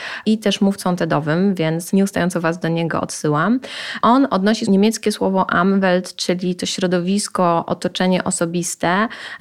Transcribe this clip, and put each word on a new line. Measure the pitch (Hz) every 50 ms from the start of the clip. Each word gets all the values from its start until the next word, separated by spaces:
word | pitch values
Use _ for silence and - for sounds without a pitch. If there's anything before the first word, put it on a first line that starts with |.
| - - - - -
i | 208 220 214
też | 214 202 196 -
mówcą | 202 196 196 - - 185 180
tedowym, | 180 170 165 160 151 156 151 151 175 190 202 190
więc | 175 160 160 160 - 190 - -
nieustająco | 196 196 196 - 180 175 180 180 175
was | 165 160 170 175
do | - 165
niego | 165 165 165 160 - -
odsyłam. | - - - - - 156 147 147 165 196 240 262 - - - - - - - -
On | - 214 233 269 277 254
odnosi | - 190 190 214 226 226 233 226
niemieckie | 196 190 202 220 220 - - 214
słowo | 208 - 196 190 190 190 185 - - 175
Umwelt, | 175 196 196 196 190 185 180 180 185 - -
czyli | - - - 180 180 185 180 180
to | 175 -
środowisko, | - - - 190 180 180 180 170 180 196 208 - - - - 185 170 170 165 - -
otoczenie | 156 - - 180 175 - 185 185 185 180 -
osobiste, | 190 180 - 175 170 170 175 170 - - - - 165 175 196 214 233 - - - - - -